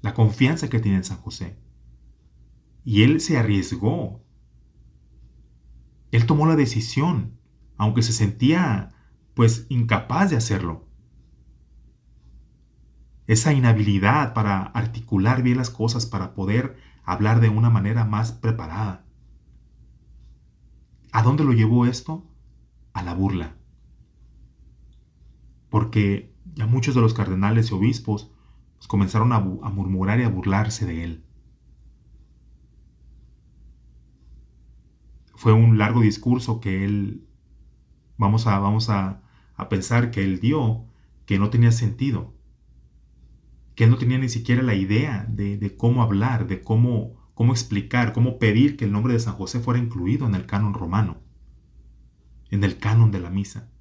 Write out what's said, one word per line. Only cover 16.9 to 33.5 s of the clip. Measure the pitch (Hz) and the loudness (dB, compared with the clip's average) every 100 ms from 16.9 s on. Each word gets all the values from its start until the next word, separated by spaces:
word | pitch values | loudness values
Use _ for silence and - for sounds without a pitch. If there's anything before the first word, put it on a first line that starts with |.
| _ | _
hablar | - 90 107 113 | -8 -2 2 4
de | 113 | 4
una | 107 117 | 4 2
manera | 110 98 117 113 | 2 0 0 0
más | 104 110 | -2 -4
preparada. | - 113 113 78 87 107 92 - _ - - _ - _ _ - - _ - - - _ _ _ - _ _ _ | -4 -4 -4 -6 -8 -8 -8 -18 _ -20 -20 _ -20 _ _ -20 -20 _ -20 -20 -20 _ _ _ -20 _ _ _
¿A | 110 | 0
dónde | 110 147 | 2 2
lo | 147 | 2
llevó | 117 110 120 123 | 4 4 4 2
esto? | 120 - 160 - - - _ _ _ _ | -2 -10 -12 -14 -20 -20 _ _ _ _
A | - | -10
la | 87 | -8
burla. | 87 98 90 76 - - _ _ _ _ _ - - - _ - _ - - _ _ - - - _ _ | -4 -2 -2 -8 -14 -20 _ _ _ _ _ -20 -20 -20 _ -20 _ -20 -20 _ _ -20 -20 -20 _ _
Porque | 113 113 107 101 101 - _ - | -2 0 0 0 -2 -6 _ -20
ya | - 110 | -6 -2
muchos | 123 120 127 | 0 0 2
de | |
los | 113 | 2
cardenales | 113 95 92 101 113 113 | 0 -4 0 0 0 0
y | |
obispos, | 95 110 117 - 104 - _ _ - _ _ | 0 -2 -2 -4 -6 -8 _ _ -20 _ _
pues, | - | -6
comenzaron | 101 95 113 117 | -2 0 2 2
a | 113 | 2
bu-, | 95 92 | 0 -6
a | - | -8
murmurar | 98 92 95 95 117 | -6 -4 -2 0 0
y | |
a | 120 | 0
burlarse | 95 92 98 110 - 92 | -2 -2 0 -2 -4 -6
de | 80 | -6
él. | 82 80 - - _ _ _ - - _ _ - _ _ _ - _ _ - _ - - - _ _ | -8 -12 -18 -20 _ _ _ -20 -20 _ _ -20 _ _ _ -20 _ _ -20 _ -20 -20 -20 _ _